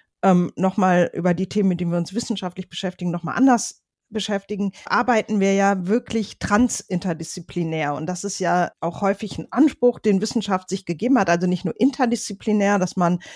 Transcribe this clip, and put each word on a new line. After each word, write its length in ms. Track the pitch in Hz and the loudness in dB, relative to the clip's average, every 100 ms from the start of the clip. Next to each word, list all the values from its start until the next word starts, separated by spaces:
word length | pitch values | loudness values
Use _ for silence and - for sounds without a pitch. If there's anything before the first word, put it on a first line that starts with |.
| _ _ | _ _
ähm, 300 | 190 180 175 | 4 4 2
nochmal 560 | - 185 196 185 175 - | 0 -2 2 4 4 2
über 180 | - 180 | 0 -2
die 160 | 175 190 | 0 -2
Themen, 220 | 214 190 | 0 0
mit 100 | 175 | 0
denen 120 | 175 | -2
wir 60 | 175 | -2
uns 140 | 165 | -2
wissenschaftlich 560 | 196 240 202 180 180 - | -4 -4 -4 -6 -8 -12
beschäftigen, 420 | - 180 - 175 | -8 -8 -6 -4
nochmal 260 | 165 - - | -4 -4 2
anders 480 | 269 233 - - _ _ _ | 4 4 0 -12 _ _ _
beschäftigen, 600 | 214 208 202 - 202 202 - - | -8 -4 -4 -4 -4 -4 -6 -4
arbeiten 540 | 208 240 220 - 208 | -2 2 0 0 0
wir 140 | 196 | 2
ja 320 | 196 196 196 180 | 4 2 0 0
wirklich 520 | 233 - 226 196 - | -2 -2 -6 -6 -6
transinterdisziplinär. 1600 | - 208 247 - - 185 190 160 160 - 170 180 165 160 143 | 0 2 2 0 -4 -4 -2 -6 -8 -12 -8 -4 -2 -2 -2
Und 120 | 143 160 | -4 -6
das 180 | 180 | -6
ist 140 | 202 - | -6 -4
ja 320 | 175 180 170 - | 0 0 0 -4
auch 220 | 165 170 | -6 -2
häufig 360 | 196 202 208 - | -2 -2 -4 -10
ein 100 | - | -4
Anspruch, 480 | 240 294 - 247 - | 2 2 4 0 2
den 240 | 214 190 | 2 2
Wissenschaft 480 | 220 233 202 185 - | 2 -2 -2 -2 -2
sich 160 | 196 - | -8 -6
gegeben 320 | 160 240 262 | -2 2 4
hat. 100 | 185 | 4
Also 180 | 170 185 | 2 2
nicht 180 | 180 | 0
nur 140 | 185 - | -2 0
interdisziplinär, 1000 | 262 - 247 233 - 196 - 208 202 202 | 0 2 0 0 -4 -8 -2 2 2 2
dass 180 | 180 - | 0 0
man 240 | 175 175 - | 0 0 -6